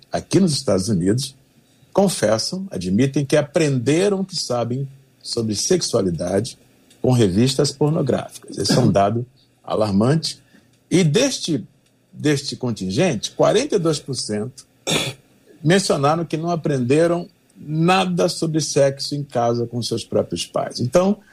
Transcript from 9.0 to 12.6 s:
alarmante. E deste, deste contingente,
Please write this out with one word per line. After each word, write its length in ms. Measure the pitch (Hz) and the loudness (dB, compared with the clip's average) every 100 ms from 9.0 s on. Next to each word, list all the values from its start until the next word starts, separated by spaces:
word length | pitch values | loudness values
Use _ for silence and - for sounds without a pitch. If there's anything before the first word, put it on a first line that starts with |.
| 101 113 120 _ _ _ | 2 0 -6 _ _ _
alarmante. 800 | - 92 107 98 117 160 - - _ _ _ _ - | -6 -2 0 2 4 2 -2 -10 _ _ _ _ -2
E 140 | 175 | 2
deste, 600 | 165 180 269 - - 160 - _ _ _ _ | 4 2 2 -2 -4 -4 -6 _ _ _ _
deste 440 | - 139 139 - | -4 0 0 -2
contingente, 720 | - | -6